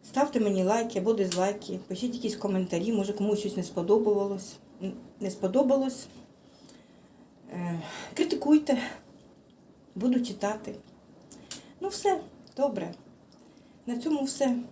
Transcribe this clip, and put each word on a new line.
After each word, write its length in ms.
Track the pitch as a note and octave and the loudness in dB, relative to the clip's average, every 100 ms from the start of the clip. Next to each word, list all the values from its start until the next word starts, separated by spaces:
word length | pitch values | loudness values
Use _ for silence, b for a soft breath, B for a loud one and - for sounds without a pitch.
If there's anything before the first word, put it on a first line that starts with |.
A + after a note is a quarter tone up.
| - | -4
Ставте 300 | C4 C#4+ B3 | 0 2 2
мені 240 | G#3 F#3+ | 2 4
лайки 360 | F#3 A3+ A#3 G3 | 4 2 2 0
або 140 | F#3+ | 2
дизлайки. 640 | G#3+ F#3 F3+ F#3+ G#3 - F#3 - | 2 2 2 0 0 -6 -10 -8
Пишіть 280 | F3+ B3 A#3 | -4 -4 -4
якісь 200 | A3 - | -4 -4
коментарі, 560 | G3+ F#3+ F3+ E3+ G#3 | 0 0 0 0 0
може 220 | G#3+ G3 | 0 0
комусь 260 | G#3 G3+ G#3 | 0 0 2
щось 180 | G3 F#3+ | 0 -4
не 60 | |
сподобалось. 920 | F3+ - F3 G#3+ G#3 G3+ G3+ G3 - - - - F#3 - - - | -4 -4 4 4 4 2 0 -4 -10 -16 -20 -10 -10 -10 -18 -8
Не 120 | G3 | -8
сподобалось. 760 | - F#3 A#3+ C4 C4+ C4 - - - - - - B B B B B B B B - - | -2 0 2 4 4 2 -4 -12 -18 -20 -20 -20 B B B B B B B B -20 -12
Е, 260 | F#3 F3 E3+ B B B | -8 -4 -6 B B B
критикуйте. 640 | - - - - D4+ - B3 B B - - - - - - - - - F#3 | -2 0 2 6 6 6 0 B B -18 -20 -20 -20 -20 -20 -20 -20 -16 -2
Буду 300 | B3 B3 - | 2 2 0
читати. 500 | G3 G3+ G#3+ - - - - - - - B B B B B | -4 -4 -4 -8 -14 -18 -20 -20 -20 -20 B B B B B
Ну 80 | G4 | -6
все, 340 | - G4+ F4+ - - - - | 0 2 2 -2 -20 -14 -2
добре. 360 | C#4 F#3+ E3+ F3 - - - - B B B B - | 0 0 -6 -10 -20 -20 -20 -20 B B B B -8
На 120 | B3 | -4
цьому 260 | D#4 D4+ | -2 0
все. 320 | C4+ - C4+ A#3+ - | -2 2 2 2 -4